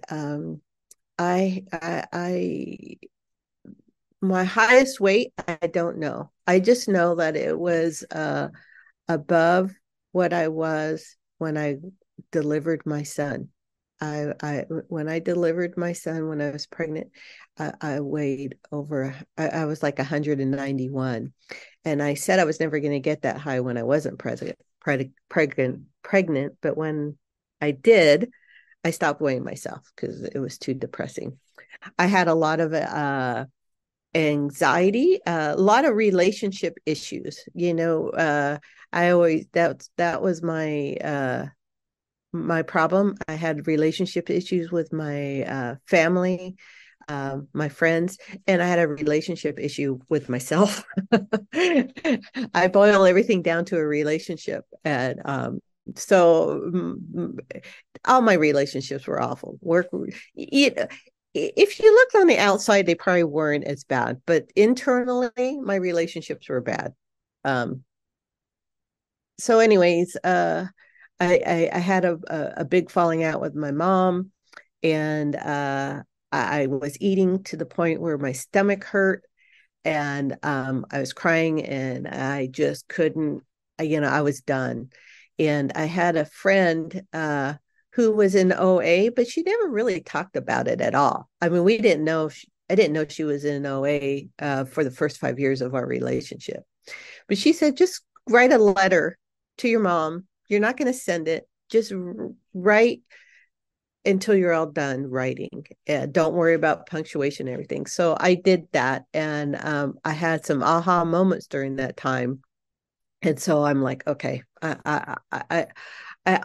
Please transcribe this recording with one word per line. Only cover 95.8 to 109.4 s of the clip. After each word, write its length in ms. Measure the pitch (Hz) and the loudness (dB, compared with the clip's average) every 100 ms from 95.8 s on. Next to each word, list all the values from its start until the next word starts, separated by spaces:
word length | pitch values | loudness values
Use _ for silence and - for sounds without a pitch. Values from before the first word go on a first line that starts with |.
| 131 | -4
relationship. 760 | 127 123 127 - - - - - _ - - - - - | -4 -2 -4 -6 -12 -12 -12 -14 _ -20 -20 -20 -16 -4
But 80 | 202 | 2
she 160 | 302 | 2
said, 240 | 320 302 285 | 4 2 4
"Just 260 | 359 - - _ - | 2 0 -16 _ 2
write 200 | 233 247 | 6 6
a 60 | 262 | 6
letter 600 | 208 196 190 175 156 - _ _ _ - | 6 4 4 4 2 -4 _ _ _ -4
to 100 | 247 | 0
your 120 | 226 | 2
mom. 440 | 190 170 156 170 190 _ - | 2 0 0 -4 -12 _ -2
You're 100 | 202 | 0
not 180 | 214 254 | 0 0
gonna 160 | 254 | -2
send 340 | 254 - 175 160 | -2 -4 -2 -2
it. 180 | 160 - _ - | -4 -6 _ -2
Just 240 | 226 214 | 0 0
r-, 380 | 190 180 208 - - _ | -4 -8 -10 -12 -14 _
write 480 | 185 190 214 233 - _ - _ _ _ _ _ _ _ _ 202 | -2 2 4 4 2 _ -20 _ _ _ _ _ _ _ _ 0
until 300 | 190 214 196 | 0 2 2
you're 180 | 175 | 4
all 160 | 165 156 | 2 0
done 400 | 147 139 131 135 | -2 -4 -4 -4
writing. 560 | 127 131 127 - - 156 - - | -4 -4 -6 -10 -14 -18 -12 -4
Uh, 200 | 143 147 | -4 0
don't 260 | 170 160 | 0 0
worry 220 | 170 165 | 2 2
about 320 | 160 156 147 - | 4 2 -2 -4
punctuation 600 | 160 156 156 139 143 131 | -10 -6 -4 -4 -4 -8
and 60 | |
everything." 320 | 131 143 143 | -8 -8 -8
So 320 | 143 - 170 156 | -6 -2 0 2
I 180 | 180 180 | 2 2
did 320 | 190 180 - | 4 2 0
that, 320 | 147 127 131 - | -2 0 -2 -4
and, 420 | 156 156 147 | -6 -4 -4